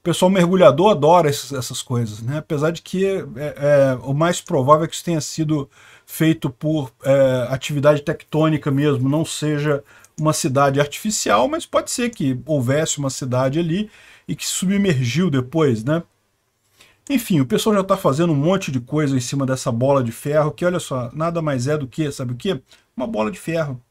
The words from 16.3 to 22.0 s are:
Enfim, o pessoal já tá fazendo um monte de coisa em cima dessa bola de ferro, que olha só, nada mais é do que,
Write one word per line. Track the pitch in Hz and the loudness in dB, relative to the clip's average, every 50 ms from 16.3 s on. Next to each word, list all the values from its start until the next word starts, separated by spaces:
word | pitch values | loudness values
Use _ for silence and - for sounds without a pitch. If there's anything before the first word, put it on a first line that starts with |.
| _ _ _ _ _ _ _ _ _ _ - _ _ _ _ - | _ _ _ _ _ _ _ _ _ _ -20 _ _ _ _ -4
Enfim, | 277 254 - - 196 147 | -4 -4 -2 0 0 0
o | 135 | 2
pessoal | - 220 196 - 220 214 | 2 0 0 0 2 2
já | 202 190 | 0 2
tá | 196 196 | 0 0
fazendo | 185 - - 139 143 175 175 160 | 2 2 0 2 2 0 2 2
um | |
monte | 139 143 165 190 190 190 - | 2 2 2 0 0 -2 -4
de | 131 127 | -6 -6
coisa | 120 - 143 151 156 139 135 | -6 -4 -2 -2 0 0 0
em | 131 | -2
cima | 123 - - 139 135 | -2 -4 -4 -4 -2
dessa | 131 131 127 - 143 120 | -2 -4 -4 -4 -4 -2
bola | 113 127 135 143 139 127 | 0 0 2 2 2 0
de | 117 113 | -2 -6
ferro, | - - 143 143 156 147 151 | -8 -8 -2 0 0 0 0
que | - - 175 | -2 -2 -2
olha | 175 180 170 | -2 -2 -2
só, | - - 143 127 120 120 120 | -6 -6 -6 -6 -6 -8 -6
nada | 147 156 170 170 170 | -4 -4 -4 -2 -2
mais | 156 151 139 131 120 | -2 -2 -2 -2 -2
é | 139 151 151 | -2 -2 -2
do | 147 | -4
que, | 127 - - | -8 -6 -4